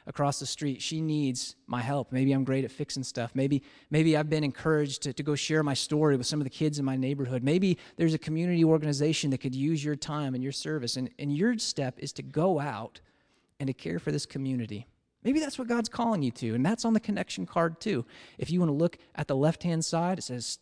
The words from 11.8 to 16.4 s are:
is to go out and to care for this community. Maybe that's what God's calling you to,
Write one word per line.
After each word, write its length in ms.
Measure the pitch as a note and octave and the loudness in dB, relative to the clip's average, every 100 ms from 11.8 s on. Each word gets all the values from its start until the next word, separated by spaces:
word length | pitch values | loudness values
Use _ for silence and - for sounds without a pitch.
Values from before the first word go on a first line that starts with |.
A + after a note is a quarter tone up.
| C3 - | -4 -6
is 160 | C#3+ | -10
to 80 | - | -10
go 380 | C3 D3 F3+ D#3+ | -6 0 2 2
out 420 | C#3+ G#2+ A2+ - - _ _ _ _ - | -2 -6 -10 -16 -20 _ _ _ _ -6
and 80 | C3+ | -4
to 60 | |
care 240 | C3+ E3 E3+ | -4 -4 -4
for 140 | - | -2
this 160 | D3 - | -4 -4
community. 580 | C#3 C3+ B2+ A2 G#2 - _ _ _ | -6 -4 -4 -4 -8 -12 _ _ _
Maybe 160 | A3+ D4 | -2 0
that's 180 | D4 - | -2 -4
what 100 | A#3 | -2
God's 220 | A#3 A3+ | -2 -2
calling 320 | - A#3 G#3 | -2 0 2
you 80 | C3 | 0
to, 240 | - | -2